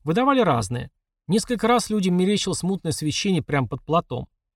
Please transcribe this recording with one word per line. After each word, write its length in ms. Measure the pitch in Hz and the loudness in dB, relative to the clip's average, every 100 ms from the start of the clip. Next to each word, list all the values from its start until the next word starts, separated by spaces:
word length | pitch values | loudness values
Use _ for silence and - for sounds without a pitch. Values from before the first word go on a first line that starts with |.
выдавали 360 | 147 175 262 269 | -2 0 2 4
разное. 500 | 202 123 101 120 131 _ _ _ - | 4 2 0 -6 -8 _ _ _ -2
Несколько 380 | 202 - 233 226 | -2 0 -2 2
раз 240 | 240 - | 2 2
людям 240 | 214 185 180 | 0 2 2
мерещилось 460 | 185 208 - - | 2 0 -2 -4
мутное 300 | 175 190 170 | -2 -4 -4
свечение 500 | 143 151 - 202 180 | -4 -2 -2 0 0
прямо 260 | - 143 123 | 0 -2 -2
под 140 | 127 | -6
плотом. 460 | - 160 - 123 - _ _ | -2 -2 -2 -8 -10 _ _